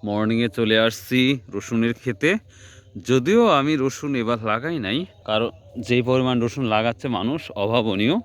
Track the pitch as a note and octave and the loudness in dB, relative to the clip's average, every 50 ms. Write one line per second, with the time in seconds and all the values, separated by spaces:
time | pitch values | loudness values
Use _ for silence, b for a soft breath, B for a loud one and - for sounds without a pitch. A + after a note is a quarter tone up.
0 | - G#2 G2+ G#2 G#2+ A2 A2+ A2+ A#2+ A#2 - - A#2 G#2+ A2 A2 A2+ A2+ G#2+ - | -4 -4 -2 0 0 0 0 0 0 -2 -2 -2 0 2 4 4 4 2 0 -2
1 | G2+ - B2+ B2+ B2+ C3 C#3+ B2+ G2+ - F#2 G2+ - - A#2+ A2+ A2+ A#2 A#2 - | -8 -2 0 2 2 2 0 -2 -6 -10 -12 -10 -8 -4 -2 0 0 0 -2 -4
2 | - B2+ A#2 - - D#3 F#3+ A3 - B B B B B B B B B B G2 | -6 -8 -6 -2 0 0 0 -2 -4 B B B B B B B B B B -14
3 | F2+ - B2+ C3 B2 D#3 G3+ A#3 A#3+ A3 E3 C#3+ C3+ D3 D#3 C#3+ C3 C3+ C3 - | -2 2 2 2 4 4 4 4 6 6 4 4 2 2 0 0 0 -2 -4 -4
4 | - D3 C#3 B2+ A2+ A2 A#2+ A2 G#2+ A2 G#2+ A2+ B2+ D#3+ E3+ D3+ G#2+ F#2+ G#2+ D3 | -6 -4 -2 -2 0 0 -2 -2 0 -2 -2 -2 -2 -4 -6 -4 -4 -2 -2 -2
5 | F#3 F#3+ - - - - G#2+ A2 A#2 - - - _ - - B2 A#2 A#2+ B2 B2 | -4 -6 -12 -16 -6 -2 0 0 0 -2 -4 -10 _ -16 -12 -12 -2 2 2 2
6 | A#2+ B2 B2+ C3 B2+ B2+ B2+ B2 A#2 A#2+ - C#3 C3+ A2+ A2 G#2+ A2 A#2 A2+ - | 4 2 2 2 2 2 0 0 0 0 -2 -4 -2 0 0 2 2 0 -2 -4
7 | - C#3 A#2+ F2+ F#2+ A#2 C#3+ D#3+ - - - - G2 G#2+ A#2 B2 A2 A2 G2 F#2+ | -6 -4 -4 -2 -2 -2 -4 -4 -8 -10 -6 -4 -2 0 0 0 0 0 0 0
8 | G#2+ B2 E3 A#3 | 2 2 2 0